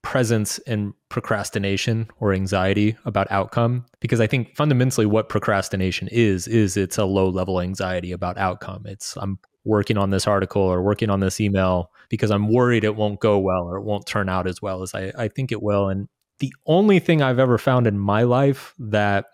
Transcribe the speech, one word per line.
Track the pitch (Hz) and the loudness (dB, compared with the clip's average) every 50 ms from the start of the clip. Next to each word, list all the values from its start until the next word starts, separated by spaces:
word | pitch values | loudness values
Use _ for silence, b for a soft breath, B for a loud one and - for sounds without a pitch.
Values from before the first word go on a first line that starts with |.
presence | - - - 135 123 110 117 110 107 - - - - - | -12 -2 0 0 2 2 2 0 0 -2 -6 -10 -6 -6
and | 117 104 104 101 98 _ _ _ | -4 -4 -4 -6 -8 _ _ _
procrastination | - - - - 113 104 101 - - 110 98 98 98 98 - - 113 113 113 110 - _ | -8 -8 -4 -2 -2 -2 -2 -4 -4 -4 -2 0 -2 -2 -2 -2 -2 -2 -4 -8 -8 _
or | - 104 95 | 0 0 0
anxiety | 92 95 95 101 95 92 95 98 104 104 107 110 - _ | 0 0 0 0 0 2 2 2 2 2 0 0 -2 _
about | 120 101 98 98 - | -4 0 0 0 0
outcome, | 98 98 95 - - - 117 117 123 123 120 _ _ _ | 0 -2 -2 0 0 0 0 0 0 -4 -6 _ _ _
because | - 117 123 113 | -4 -2 2 2
I | 113 104 | 2 2
think | - 131 117 - _ | 0 -2 -4 -4 _
fundamentally | - 147 151 139 123 127 131 127 - 110 | -2 0 2 4 2 2 2 2 2 2
what | 104 104 110 107 - | 2 2 2 0 0
procrastination | - 104 - - 107 98 95 - - 95 92 92 90 - 92 - | -4 -4 0 0 0 0 0 -2 -4 -2 -2 -2 -2 -4 -8 -4
is, | - 117 117 107 98 92 87 - | 0 2 2 2 2 0 -2 0
is | 110 117 107 98 90 | 2 2 2 2 2
it's | 104 95 90 - - | -2 -2 -2 -2 -2
a | 104 | -2
low | 95 98 98 95 95 | 0 2 2 2 2
level | 90 92 92 92 92 90 | 0 -2 -2 -2 -2 -2
anxiety | 90 90 95 - 98 92 92 90 87 90 | -2 -4 -4 -4 -4 -4 -4 -4 -6 -6
about | 90 87 95 90 90 95 | -8 -6 -6 -6 -4 -2
outcome. | 98 92 90 - - - 95 92 107 | -2 -2 -2 -4 -10 -14 -14 -14 -14
It's, | 104 101 - - - - | -16 -16 -14 -14 -14 -12
"I'm | - 98 101 98 92 _ _ _ _ _ | -10 -8 -8 -8 -10 _ _ _ _ _
working | 107 107 104 101 - 113 104 | 0 2 2 2 0 0 0
on | 98 98 | 0 0
this | 98 95 - - | 0 0 0 2
article | 104 98 95 92 - 104 | 2 2 0 0 0 0
or | 95 92 90 90 | 2 2 2 0
working | 92 101 104 - 117 107 | 0 0 0 0 0 -2
on | 101 98 | 0 0
this | 98 95 - - | 0 -2 -2 -2
email | 107 104 98 95 95 92 92 90 87 - b b b b | -2 0 2 2 2 2 0 0 -2 -6 b b b b
because | - 110 - 107 | -4 -2 0 0
I'm | 104 101 104 107 | 2 0 2 2
worried | 110 123 123 123 120 113 104 | 4 4 4 4 2 2 2
it | 107 107 110 | 0 0 0
won't | 107 104 104 101 | -2 -2 -2 0
go | - 113 104 101 | 2 2 4 4
well | 95 95 92 92 87 | 2 2 0 0 -2
or | 85 90 95 | -4 -6 -8
it | 104 | -4
won't | 107 104 101 - | -4 -6 -6 -6
turn | - - 107 98 95 | -4 -4 -2 -2 0
out | 92 92 90 | -2 -2 -2
as | 92 90 - | -4 -6 -6
well | - 101 95 92 95 | -6 -8 -6 -6 -8
as | 92 - | -8 -8
I, | 101 95 95 - - | -8 -8 -8 -6 -6
I | 117 107 | -6 -6
think | - - 135 127 117 | -4 -6 -6 -4 -6
it | 104 90 | -4 -2
will." | 104 101 101 98 98 | 0 2 2 2 0
And | 95 98 101 - _ _ _ _ _ _ | -2 -4 -6 -10 _ _ _ _ _ _
the | - 135 - _ _ | -8 -8 -8 _ _
only | - 156 180 208 214 202 180 | 2 4 4 6 6 4 4
thing | - - 170 156 | 4 4 2 2
I've | 143 131 127 120 | 4 2 4 4
ever | 131 127 123 110 | 4 4 4 2
found | - - 131 127 120 117 | 2 2 2 4 4 2
in | 101 101 | 2 0
my | 98 101 101 107 120 | 0 2 2 4 4
life | 123 120 127 139 139 135 - - - _ - | 4 4 4 4 2 2 0 -6 -20 _ -14
that | 123 107 104 107 104 104 101 98 95 - | -8 -2 0 0 2 2 2 0 -2 -4